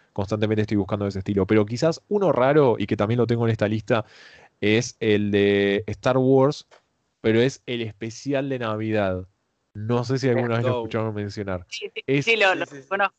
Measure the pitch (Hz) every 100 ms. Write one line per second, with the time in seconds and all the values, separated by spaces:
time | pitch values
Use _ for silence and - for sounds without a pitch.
0 | _ - 98 107 107 107 104 104 92 104
1 | 101 98 95 98 95 107 104 117 160 160
2 | - 208 190 123 131 151 139 107 101 104
3 | 104 120 113 117 117 110 104 110 - 117
4 | - - - - - _ 104 110 127 -
5 | 110 104 104 101 101 101 101 101 104 104
6 | 135 127 131 135 135 147 - - _ _
7 | _ _ 117 113 127 - - 120 113 -
8 | 113 113 135 139 139 131 117 107 110 107
9 | 98 92 92 _ _ _ _ 107 107 120
10 | 120 131 131 120 120 117 123 123 113 113
11 | 110 104 104 104 98 90 90 - 202 -
12 | - 139 175 226 196 180 165 143 131 196
13 | 196